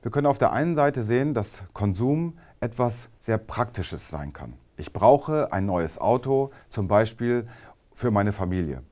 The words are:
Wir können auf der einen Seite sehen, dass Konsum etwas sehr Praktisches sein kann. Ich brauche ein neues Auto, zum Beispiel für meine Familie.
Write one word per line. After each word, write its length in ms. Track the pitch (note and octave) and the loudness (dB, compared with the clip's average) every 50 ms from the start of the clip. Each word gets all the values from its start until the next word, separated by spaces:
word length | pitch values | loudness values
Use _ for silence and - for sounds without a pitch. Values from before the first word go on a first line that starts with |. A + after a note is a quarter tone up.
Wir 100 | - A#2 | -6 -2
können 160 | G#2+ C#3+ C#3+ D3 | -2 0 2 2
auf 100 | C#3 - | 2 4
der 160 | B2+ - - | 2 2 2
einen 220 | A2 D3 E3+ E3+ | 2 0 0 2
Seite 280 | D3+ C#3+ C#3+ C3+ B2+ A#2 | 2 2 2 2 0 -2
sehen, 300 | G#2+ A#2 B2 C3+ D3 D3 | 2 2 2 2 2 0
dass 300 | A#2 G2+ - - - F#2+ - _ | -2 -2 -4 -8 -16 -18 -16 _
Konsum 640 | - G#2 G2+ F#2+ F2 A#2 B2+ C#3+ D#3 E3+ E3+ E3 - - - - _ | -2 -2 -2 0 0 0 0 2 0 0 -4 -6 -10 -20 -20 -12 _
etwas 480 | - A#2+ A2+ - B2+ A#2+ A2 - - - - _ | -8 -8 -2 0 0 0 0 -4 -12 -18 -20 _
sehr 180 | _ - A2 G#2+ | _ -2 -2 -2
Praktisches 720 | - - - - A#2+ A2+ - - F2+ - - D2 - - | -2 -6 -4 -4 -4 -4 -2 -8 -8 -8 -8 -12 -12 -10
sein 220 | - D2+ C#2+ C#2+ | -10 -8 -8 -10
kann. 220 | C#2+ - C2+ A#1 A#1+ - _ _ _ - | -10 -12 -14 -14 -14 -18 _ _ _ -14
Ich 160 | - - - | -14 -10 -4
brauche 580 | - F#2 A2+ C3+ C#3+ C#3+ - D#3 D3+ D3 - | 4 6 8 8 6 4 0 -2 -2 0 0
ein 140 | - F#2+ G2 | 0 -2 0
neues 320 | G2+ F#2 F2+ F2 D#2 - - | 0 0 0 -2 -2 -4 -2
Auto, 540 | - G2 A2+ C3 B2 C3 C3+ C3+ C#3 C3+ - - - _ | 0 2 2 2 2 0 0 0 0 -2 -6 -16 -20 _
zum 180 | - - G2+ F#2 | -6 -6 -2 2
Beispiel 600 | G#2 G#2 A2+ A2 - - A#2+ A#2+ A#2+ A#2+ A2+ A#2 - - - - - _ _ _ _ | 4 4 4 2 -2 -4 -2 0 0 0 -2 -6 -14 -20 -20 -20 -20 _ _ _ _
für 140 | - - B2 | -2 0 2
meine 220 | A2 G2+ G2+ G#2 | 2 4 2 2
Familie. 500 | G2+ - G2 F2+ F2+ F#2 F2 D#2 C#2 B1+ B1+ - | 0 -2 -2 -2 -2 -2 -2 -4 -6 -8 -12 -16